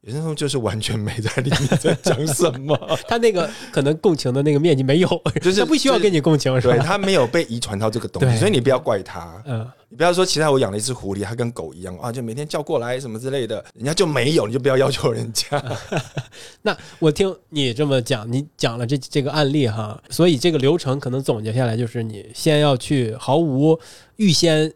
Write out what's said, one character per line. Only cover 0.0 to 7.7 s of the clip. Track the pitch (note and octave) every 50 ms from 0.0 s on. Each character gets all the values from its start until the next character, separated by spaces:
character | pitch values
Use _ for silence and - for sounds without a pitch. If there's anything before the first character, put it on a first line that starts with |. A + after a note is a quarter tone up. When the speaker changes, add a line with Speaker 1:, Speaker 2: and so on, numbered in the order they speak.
Speaker 1:
野 | _ -
生 | A2+ C#3+
动 | D#3+ D#3+
物 | D#3
就 | C#3+ D3+ C#3+
是 | C3+ C#3
完 | A2+ G2+ F#2 A2
全 | G#2 - A#2+ A2+
没 | G#2 G#2+ - A2+
在 | G#2+ A2+ - -
理 | B2 C#3 - -
你 | C#3+ C3 - -
在 | - D#3 E3+ - -
讲 | - - A2 D3 D#3
什 | C#3+ - E3+ E3 C3 B2+
么。 | C3+ C#3+ D3+ - - -
Speaker 2:
<laughs> | D#3+ D#3 - -
它 | A#3 A#3
那 | A#3 A#3
个 | G#3 F3+ E3 D3+ A2+ - - -
可 | - D#3 C3+
能 | C#3 D#3 D#3+
共 | - A3 E3+
情 | C#3 - C3+ B2
的 | C3+ C#3
那 | D3+
个 | D3 C#3+
面 | D3+ F3 D#3
积 | B2+ C3+
没 | C3 C#3 E3
有， | F#3 - F3+ E3+ - - - -
Speaker 1:
就 | - F3+
是， | F#3+ G3+
Speaker 2:
它 | -
不 | D#4+ D#4 C#4+
需 | - C4+
要 | C4 -
跟 | - G#3
你 | F#3 D#3+
共 | C3+ E3+ D#3 C#3+
情， | - C3+ C3
Speaker 1:
就 | B2+
是， | A#2 B2
Speaker 2:
是 |
吧？ | B2
Speaker 1:
对， | A#2 C3
它 | D#3+ F#3+ G3+
没 | G3 F#3+ F#3+
有 | F3 B2+
被 | A2+ B2 E3+ D#3+
遗 | - A#2 A#2+
传 | A#2 -